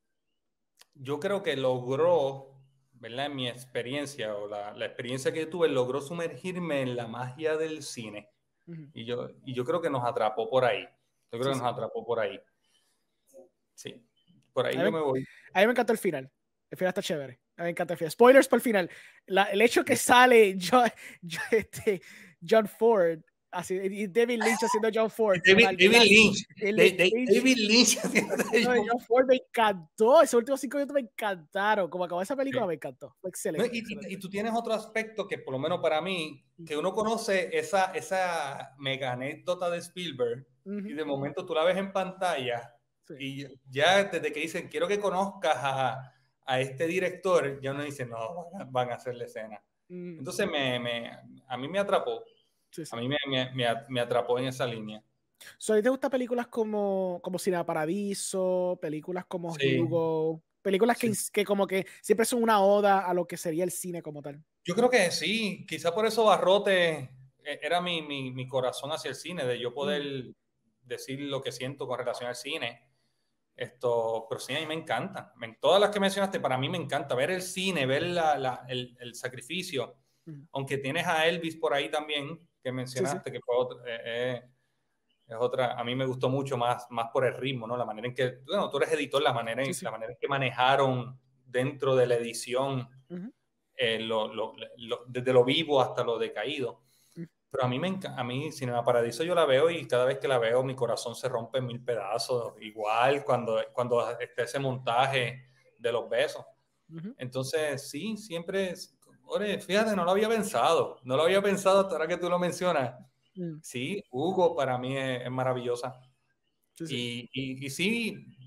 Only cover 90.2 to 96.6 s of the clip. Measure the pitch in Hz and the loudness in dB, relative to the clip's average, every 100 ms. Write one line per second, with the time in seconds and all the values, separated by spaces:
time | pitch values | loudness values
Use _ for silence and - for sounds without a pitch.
90.2 | 143 139 131 120 127 135 135 127 120 - | -4 -2 -2 2 4 4 4 0 -4 -12
91.2 | _ _ _ 127 131 139 135 131 123 120 | _ _ _ -2 -2 -2 2 4 4 2
92.2 | 117 113 - 120 139 131 123 - _ 180 | -2 -6 -4 -2 -2 -4 -8 -14 _ -12
93.2 | 196 - _ _ _ - 120 113 113 110 | -12 -16 _ _ _ -4 -2 0 -2 -2
94.2 | 107 110 107 - 110 - 117 117 - 127 | -2 -4 -8 -8 -18 -16 -8 -8 -6 -4
95.2 | 127 131 123 151 160 143 120 - 117 113 | 4 6 6 4 2 4 4 0 -2 -2
96.2 | 113 110 113 151 | -2 -4 -6 -4